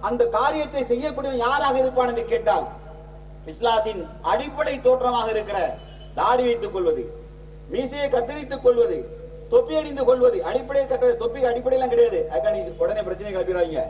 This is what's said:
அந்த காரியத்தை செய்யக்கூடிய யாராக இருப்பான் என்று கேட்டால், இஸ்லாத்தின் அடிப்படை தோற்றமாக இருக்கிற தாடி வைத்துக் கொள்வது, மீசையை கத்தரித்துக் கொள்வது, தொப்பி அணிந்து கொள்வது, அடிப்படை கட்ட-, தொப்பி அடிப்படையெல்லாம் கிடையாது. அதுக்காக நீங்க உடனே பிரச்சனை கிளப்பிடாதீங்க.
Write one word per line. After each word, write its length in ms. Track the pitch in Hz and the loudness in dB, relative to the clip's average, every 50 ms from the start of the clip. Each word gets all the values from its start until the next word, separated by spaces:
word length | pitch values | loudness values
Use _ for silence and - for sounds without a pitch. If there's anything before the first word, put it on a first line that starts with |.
| 196 | -2
அந்த 160 | 208 240 240 240 233 - | -4 0 0 0 2 2
காரியத்தை 460 | 311 277 285 311 311 302 269 - 277 254 - | 2 2 2 0 0 -4 -2 -2 -4 0 0
செய்யக்கூடிய 420 | 240 240 285 302 262 269 262 277 262 247 233 | 0 -2 -2 -4 -4 -4 -6 -4 -2 0 0
யாராக 300 | 247 277 277 294 277 254 262 262 | 2 2 2 2 2 2 2 2
இருப்பான் 280 | 254 247 254 247 233 233 | 2 2 2 0 2 0
என்று 120 | 226 233 - 233 | -2 -2 0 0
கேட்டால், 320 | 233 - 214 196 - - - - - - - - - - - - - - - - - - 160 | 0 2 2 2 2 0 -4 -10 -14 -16 -16 -16 -16 -18 -18 -18 -18 -18 -18 -18 -16 -14 -14
இஸ்லாத்தின் 500 | 160 - 226 233 226 214 220 220 208 185 165 151 - - - 160 | -10 0 2 2 4 4 2 0 -4 -6 -8 -10 -12 -6 -2 0
அடிப்படை 420 | 196 233 285 294 - 294 311 302 277 262 - | 0 0 0 -4 -4 -2 -2 -2 -2 2 4
தோற்றமாக 400 | 247 254 254 247 247 247 240 220 220 214 | 4 4 4 2 0 0 2 0 0 0
இருக்கிற 260 | 214 214 208 208 196 170 139 127 - - - - - - - - | -2 -2 -2 -2 -2 -2 -2 -4 -8 -12 -16 -18 -18 -18 -10 -4
தாடி 260 | - 165 202 247 254 254 | 0 2 4 4 4 4
வைத்துக் 280 | 247 233 226 208 196 - | 2 2 0 -2 -4 -2
கொள்வது, 280 | 190 180 165 156 - - 151 - - - - - - - - - - - - 175 | 0 2 2 2 0 -4 -8 -10 -14 -16 -18 -18 -18 -18 -18 -18 -18 -14 -6 -4
மீசையை 340 | 226 269 247 262 285 285 277 | -4 -4 -4 -4 -2 -2 0
கத்தரித்துக் 560 | 254 247 233 233 294 302 285 - - - - | 2 0 0 -2 -6 -8 -8 -8 -10 2 4
கொள்வது, 320 | 247 240 233 233 190 175 143 123 - - - - - - - - - | 4 6 6 4 2 2 -4 -6 -10 -12 -14 -16 -16 -16 -16 -8 2
தொப்பி 220 | - 480 466 - 311 | 4 4 4 4 0
அணிந்து 260 | 311 302 302 277 269 262 | -2 -2 -2 -4 0 2
கொள்வது, 300 | 233 254 254 247 254 220 185 165 - | 4 4 6 6 4 4 2 -2 -2
அடிப்படை 320 | 214 254 - - 277 277 269 262 | -2 -4 -4 0 0 0 0 0
கட்ட-, 260 | 254 247 254 247 233 233 | 0 2 2 2 2 2
தொப்பி 180 | 226 240 233 277 254 240 | -2 -4 -2 0 0 0
அடிப்படையெல்லாம் 420 | 240 247 247 254 262 262 262 247 233 | 0 0 0 2 2 2 2 2 6
கிடையாது. 260 | 233 240 233 190 165 156 156 | 6 6 6 4 0 -2 0
அதுக்காக 240 | 156 165 160 214 - | -2 0 2 2 0
நீங்க 280 | - 170 170 156 - 165 | 0 -4 -6 -2 -2 0
உடனே 200 | 175 208 214 208 | 0 0 -2 -2
பிரச்சனை 240 | 180 190 - 208 208 | -4 -6 -6 -6 -6
கிளப்பிடாதீங்க. 520 | 190 185 175 180 185 180 170 165 156 151 160 | -4 -2 -2 0 2 2 2 0 0 -4 -4